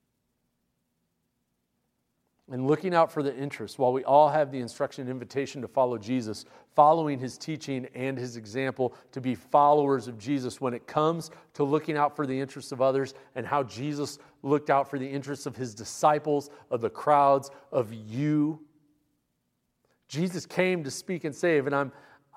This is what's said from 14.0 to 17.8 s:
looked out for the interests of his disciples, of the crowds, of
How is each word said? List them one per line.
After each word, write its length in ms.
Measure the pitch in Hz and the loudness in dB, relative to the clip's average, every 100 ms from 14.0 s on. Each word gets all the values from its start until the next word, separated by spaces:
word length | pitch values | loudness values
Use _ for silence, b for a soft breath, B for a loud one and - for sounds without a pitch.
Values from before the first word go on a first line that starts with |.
| 139 - B B | -6 -8 B B
looked 260 | 139 147 147 | 0 2 4
out 180 | 139 139 | 2 2
for 120 | 143 | -4
the 100 | 131 | -6
interests 340 | 139 131 131 | -8 -8 -8
of 120 | 139 123 | -10 -8
his 180 | 123 | -10
disciples, 760 | 107 104 - 156 151 156 143 135 B B | -10 -12 0 2 2 2 -2 -2 B B
of 100 | 123 | -2
the 100 | 113 | -2
crowds, 600 | - - 147 139 139 131 B B | -2 2 6 6 4 2 B B
of 200 | 135 | -4